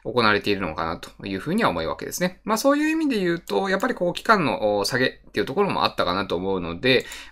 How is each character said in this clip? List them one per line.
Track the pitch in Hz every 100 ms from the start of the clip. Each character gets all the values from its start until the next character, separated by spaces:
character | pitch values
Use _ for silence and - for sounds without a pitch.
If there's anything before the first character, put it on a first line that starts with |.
行 | - 123
わ | 110
れ | 101
て | 101
い | 95
る |
の | 87 78
か | 82
な | 82
と | - - 104
い |
う | 95
ふ | -
う | 208
に |
は | 165
思 | 85
う | 80
わ | -
け | -
で |
す | -
ね。 | 180 -
ま | - 220
あ、 |
そ | 277
う | 285
い | 302
う |
意 | 320
味 | 302
で | 220
言 | 180 170
う |
と、 | - 202 190
や | 190
っ |
ぱ | 247
り | -
こ | 175
う、 |
期 | -
間 | - 214 139
の、 | 95 107 104
お、 | 98
下 | 127
げ | 131
っ | - -
て | -
い |
う | 98
と | 151
こ |
ろ | 196
も | 87 104
あ |
っ | -
た | 87
か |
な | 92 98
と | 87
思 | 95 95
う |
の | 85 87
で、 | 123 123 - - -